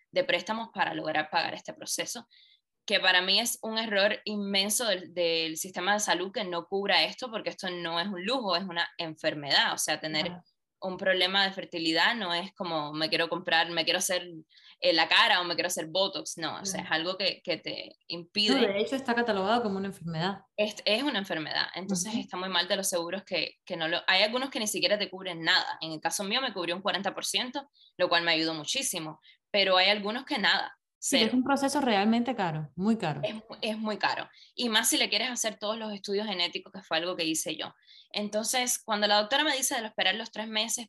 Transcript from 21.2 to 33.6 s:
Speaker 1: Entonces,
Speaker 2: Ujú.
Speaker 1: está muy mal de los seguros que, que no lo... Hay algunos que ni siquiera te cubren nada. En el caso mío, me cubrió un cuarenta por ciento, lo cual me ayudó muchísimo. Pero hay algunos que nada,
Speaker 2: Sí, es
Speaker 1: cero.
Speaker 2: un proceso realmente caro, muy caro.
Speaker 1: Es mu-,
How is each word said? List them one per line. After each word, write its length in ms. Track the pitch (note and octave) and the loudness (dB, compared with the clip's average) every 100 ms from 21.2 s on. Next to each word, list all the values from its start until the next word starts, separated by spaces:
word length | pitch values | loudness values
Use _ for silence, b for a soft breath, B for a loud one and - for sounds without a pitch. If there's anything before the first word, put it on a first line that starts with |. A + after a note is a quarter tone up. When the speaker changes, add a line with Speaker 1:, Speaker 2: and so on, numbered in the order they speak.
| G3+ E3 D3+ D3 - | -2 -4 -2 -2 -4
Speaker 1:
Entonces, 380 | - G3 F#3 F#3+ | -6 -4 -2 -2
Speaker 2:
Ujú. 40 | A#3 | -4
Speaker 1:
está 200 | - F#3 | -6 -6
muy 120 | F#3 | -2
mal 180 | F3+ F3+ | -2 0
de 80 | G3 | 0
los 120 | F#3+ | 0
seguros 340 | F3 E3+ F#3+ | -2 -2 -6
que, 300 | - F3 D3 - | -4 -4 -4 -8
que 120 | - E3+ | -10 -4
no 120 | D#3+ | 0
lo... 120 | E3+ - | 0 2
Hay 160 | F#3 | 4
algunos 280 | A3 A#3+ C4+ | 4 2 -4
que 100 | C4+ | -4
ni 60 | G#3 | -2
siquiera 320 | F3+ E3+ G3+ | 0 2 2
te 100 | F#3+ | 0
cubren 340 | F#3 F#3+ E3+ | -6 -8 -4
nada. 360 | E3 F3+ - - | 2 2 2 -6
En 120 | D#3+ | -8
el 80 | D#3 | -4
caso 220 | E3 - | -4 -2
mío, 160 | G3 A#3+ | 0 0
me 100 | C4 | -2
cubrió 240 | G3 E3+ F3+ | -4 -4 -2
un 60 | |
cuarenta 320 | G3 F3+ G3 | 0 0 -2
por 100 | F3 | -4
ciento, 460 | - F#3+ B3 C#4+ C#4 b b - | -2 -2 -2 -6 -10 b b -2
lo 120 | F3+ | 2
cual 160 | E3+ | 4
me 80 | E3+ | 4
ayudó 200 | D#3+ D#3+ | 2 2
muchísimo. 640 | D#3+ D3 - - F3+ D#3 D#3 b b _ | -2 -4 -4 -2 -4 -8 -12 b b _
Pero 260 | G3+ F#3+ F#3 | 2 4 6
hay 100 | F#3+ | 6
algunos 360 | G#3 G3+ A#3 C4 | 4 0 -6 -4
que 120 | C4+ | 0
nada, 400 | F#3 F#3+ - - _ _ | 2 2 -2 -10 _ _
Speaker 2:
Sí, 200 | - - | 0 4
es 100 | A3 | 4
Speaker 1:
cero. 20 | |
Speaker 2:
un 80 | B3+ | 2
proceso 360 | B3+ C#4 C4+ C#4+ | 4 2 2 2
realmente 520 | C4+ G3+ G#3 A#3 A#3+ | 4 4 4 4 2
caro, 380 | A3 F3+ D#3 D#3 | 0 -2 -2 -6
muy 220 | - G3+ A3 | -2 0 2
caro. 260 | E3+ C#3+ | 0 0
Speaker 1:
Es 120 | - | -2
mu-, 80 | A3 - - | -4 -14 -6